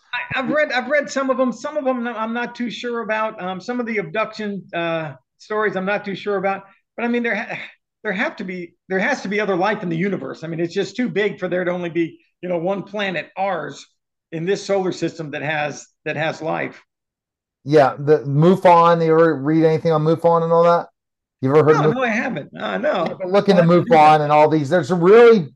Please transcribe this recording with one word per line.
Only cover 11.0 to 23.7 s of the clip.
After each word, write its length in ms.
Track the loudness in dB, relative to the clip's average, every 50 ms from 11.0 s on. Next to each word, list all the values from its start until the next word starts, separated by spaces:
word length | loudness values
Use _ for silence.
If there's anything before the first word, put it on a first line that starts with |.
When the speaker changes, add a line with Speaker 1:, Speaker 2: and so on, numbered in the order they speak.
| -6 -4
Speaker 1:
big 300 | -2 -2 -2 -2 -4 -6
for 100 | -6 -4
there 160 | -4 -4 -4
to 60 | -4
only 180 | -4 -6 -6 -6
be, 300 | -4 -4 -4 -4 -6 -14 _ _ _ _
you 60 | -8 -6
know, 100 | -6 -4
one 260 | -2 -4 -4 -4 -8
planet, 480 | -10 -6 -6 -6 -4 -4 -6 -8 -10 -8
ours, 500 | -6 -4 -4 -4 -4 -8 -10 -14 -16 -20 _ _ _ _ _ _ _ _ -12
in 140 | -10 -8 -4
this 180 | -4 -4 -4 -2
solar 280 | -2 -2 -2 0 -2 -4
system 380 | -4 -6 -6 -6 -8 -12 -10
that 100 | -10 -8
has, 440 | -6 -6 -4 -4 -4 -6 -8 -10 -16 _ _ _ -10
that 100 | -8 -6
has 260 | -4 -4 -4 -6 -6
life. 400 | -6 -6 -4 -4 -4 -6 -10 -14 _ _ _ _ _ _ _ _ _ _ _ _ _ _ _ _ -6
Speaker 2:
Yeah, 300 | 2 4 4 4 4 2 -2
the 220 | 0 2 2 2
mufon. 840 | 0 -2 0 4 4 4 4 4 6 6 6 8 6 6 4 4 2
You 60 | 2 4
ever 280 | 6 4 4 2 0
read 240 | -2 0 2 4 4
anything 260 | 4 2 2 0 0
on 120 | 0 2 2
mufon 400 | 2 0 2 2 2 2 2 2
and 100 | 2 4
all 100 | 4 4
that? 240 | 4 4 2 0 -4 _ _ _ _ _ _ _ _ _ -4
You 80 | -2 2
ever 160 | 4 4 6
heard 160 | 6 4 4
Speaker 1:
No, 80 | 4 0
Speaker 2:
of 60 | 0
Speaker 1:
no, 80 | 0 -2
I 40 | -2
haven't. 480 | -2 -2 -4 -4 -6 -8 -12 -14 -14
Uh, 220 | -10 -8 -6 -6 -4
no. 260 | -2 -2 -2 -2 -4
Speaker 2:
I've 140 | -6 -6 -8
been 140 | -6 0
looking 260 | 0 2 4 4 4 4
at 60 | 6
Speaker 1:
I'll 60 |
have 140 | 6